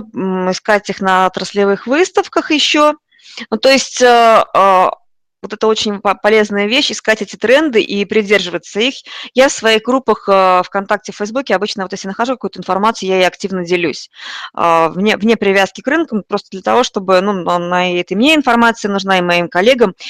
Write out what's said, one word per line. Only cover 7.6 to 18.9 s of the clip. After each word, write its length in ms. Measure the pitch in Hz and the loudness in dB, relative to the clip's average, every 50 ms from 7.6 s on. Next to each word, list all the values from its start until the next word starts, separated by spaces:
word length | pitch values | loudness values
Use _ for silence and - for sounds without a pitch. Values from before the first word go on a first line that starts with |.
| 320 311 233 220 | 2 2 2 0
и 240 | - - 196 202 202 | 0 0 -2 -4 -2
придерживаться 760 | 190 208 220 214 196 208 196 180 180 170 170 - - - 196 | 0 0 -2 0 2 0 0 0 -2 -6 -8 -10 -8 -4 -4
их. 160 | 226 269 254 - - - - - - 240 - | -2 -2 -4 -6 -14 -18 -18 -16 -16 -6 0
Я 160 | 240 262 285 | 2 2 2
в 20 | |
своих 300 | - - - 220 220 220 214 | 2 0 0 0 0 0 0
группах, 440 | 240 247 269 254 - 214 - - - | 0 -2 -2 0 0 -2 -2 0 0
а, 320 | 196 190 190 185 185 180 180 | 2 4 4 4 4 2 0
ВКонтакте, 480 | - - 202 196 - 214 202 - - | -2 -4 -6 -4 -2 -4 -4 -4 -10
в 60 | 185 - | -10 -8
Фейсбуке 380 | 208 208 220 269 269 - 220 | -8 -6 -6 -6 -2 -2 -2
обычно, 280 | 185 202 208 - - 190 | -2 -2 -4 -6 -8 -8
вот 80 | 180 | -8
если 160 | - 190 - 190 | -8 -10 -10 -10
нахожу 260 | 196 - 226 247 262 | -6 -4 -4 -4 -4
какую-то 260 | 226 - 190 - 180 | -6 -8 -10 -10 -10
информацию, 500 | 180 - 185 190 208 220 226 - - 190 | -6 -4 -2 0 0 0 -2 -2 -4 -2
я 60 | 190 185 | 0 2
ей 100 | 180 175 | 2 0
активно 380 | 175 - - 190 190 185 180 | 0 -4 -8 -6 -6 -6 -4
делюсь. 440 | 170 180 180 170 175 180 - - - _ - - - - - - - - | -2 -2 -2 -2 -4 -4 -6 -12 -18 _ -20 -18 -16 -16 -14 -16 -14 -6
А, 360 | - - 170 165 165 165 160 | -2 2 2 4 4 2 2
вне, 280 | 160 175 196 214 202 - | 0 0 0 0 0 0
вне 180 | 190 226 226 208 | 2 0 0 2
привязки 440 | 208 202 190 196 196 190 - - | 2 0 2 2 0 0 -4 -8
к 60 | - - | -4 -2
рынкам, 360 | 285 330 330 - 240 208 - - | -2 -2 -2 -2 -4 -8 -6 -4
просто 220 | 202 202 - _ | -6 -6 -6 _
для 100 | - 190 | -14 -8
того, 220 | - 214 214 233 - | -4 0 0 0 0
чтобы, 360 | - - 214 190 185 190 185 | 0 -4 -6 -2 2 2 2
ну, 120 | 190 208 202 | 2 0 -2
на, 260 | 190 165 175 175 175 | -4 -2 -2 -2 -2
на 400 | 175 175 180 180 180 180 175 175 | -2 -2 -2 -2 0 0 -2 -2
это 140 | 175 - 185 | -4 -4 -2
и 40 | 196 | 0
мне 180 | 240 294 320 | 2 2 2
информация 560 | 311 269 269 233 233 233 233 220 - - 208 | 2 2 2 2 2 2 2 2 0 -4 -4